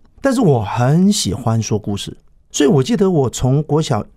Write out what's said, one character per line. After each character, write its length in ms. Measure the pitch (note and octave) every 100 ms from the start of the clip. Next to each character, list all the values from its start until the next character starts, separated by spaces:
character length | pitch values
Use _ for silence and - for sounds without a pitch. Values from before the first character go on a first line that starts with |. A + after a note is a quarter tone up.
| _ _
但 120 | C#4
是 60 | B3+
我 240 | G3 A#2+
很 480 | F#2+ A#2 B2+ D#3+ G3
喜 220 | G#3 -
欢 280 | A2+ A#2 A2+
说 160 | A2 G#2+
故 200 | - G2+
事。 180 | - - - _ _
所 120 | -
以 60 | C#4+
我 140 | D3
记 120 | C3 A3+
得 140 | F#3+
我 180 | E3 B2
从 360 | - C3 C#3
国 180 | D3 D3
小 240 | D#3 G#2+ -